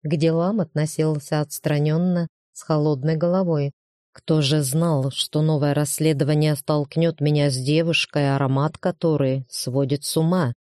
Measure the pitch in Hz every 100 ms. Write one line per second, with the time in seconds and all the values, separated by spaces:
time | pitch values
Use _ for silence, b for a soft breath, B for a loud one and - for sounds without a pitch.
0 | 151 156 160 165 180 220 170 151 156 -
1 | 156 151 - 151 151 - 151 147 151 156
2 | 180 175 170 _ _ - - 156 151 143
3 | 147 160 170 185 180 156 143 _ _ _
4 | _ - - 156 135 151 135 147 170 147
5 | 135 - - 151 156 156 147 143 147 -
6 | 156 143 143 151 151 147 - 151 143 165
7 | 165 160 143 147 143 131 127 156 170 156
8 | - 151 143 139 139 135 151 - 185 170
9 | 165 147 135 135 127 - - 131 135 143
10 | - 160 165 185 135 120 _ _